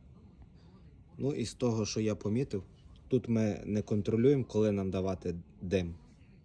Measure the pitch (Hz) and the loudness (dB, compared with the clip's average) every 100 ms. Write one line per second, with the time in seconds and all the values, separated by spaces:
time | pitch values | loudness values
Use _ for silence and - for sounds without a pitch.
0 | - - - - - - - - - - | -20 -20 -20 -20 -20 -20 -20 -20 -20 -20
1 | - - 131 151 113 - 123 113 104 - | -20 -6 -4 -4 -6 -2 -2 0 -2 -2
2 | 107 101 101 110 139 101 - - - - | -2 -2 -2 -2 -2 -4 -8 -20 -20 -20
3 | - 127 - 113 110 92 - 104 - 107 | 0 0 2 2 2 0 -2 -2 0 -2
4 | 98 113 131 139 117 107 107 101 95 92 | 2 4 6 4 2 2 2 2 0 -2
5 | 95 92 90 87 - - 92 95 85 82 | -2 -2 -6 -6 -10 -12 -2 0 0 -8
6 | - - - - | -18 -20 -20 -20